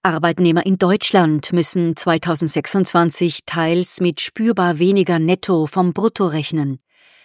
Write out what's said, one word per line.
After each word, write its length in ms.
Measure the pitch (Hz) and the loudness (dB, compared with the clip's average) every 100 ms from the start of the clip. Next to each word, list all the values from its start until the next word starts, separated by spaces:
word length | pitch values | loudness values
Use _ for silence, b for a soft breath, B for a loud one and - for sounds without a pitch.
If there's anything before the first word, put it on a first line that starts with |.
Arbeitnehmer 640 | 190 160 170 165 175 165 190 | -2 0 -2 2 2 2 0
in 140 | 185 | 0
Deutschland 720 | 180 202 - 196 165 151 - | 2 2 2 4 4 0 0
müssen 420 | 175 160 185 170 156 | 0 0 0 0 0
zweitausendsechsundzwanzig 1500 | - 165 185 160 160 156 - 196 180 170 170 - 175 - - | 0 0 0 -2 -2 -2 -2 -2 2 2 2 0 -2 -4 -8
teils 560 | 165 165 170 175 - | -4 0 0 0 0
mit 180 | 175 156 | 0 -2
spürbar 600 | - - 226 196 175 156 | -6 -2 -2 2 0 2
weniger 400 | 180 196 175 170 | 2 2 2 0
Netto 480 | 160 185 - 175 151 | 0 0 0 0 0
vom 260 | 190 180 | 0 0
Brutto 320 | 165 220 - 185 | 0 -4 0 -2
rechnen. 540 | 151 143 160 139 131 b b b b | -2 -4 -4 -4 -6 b b b b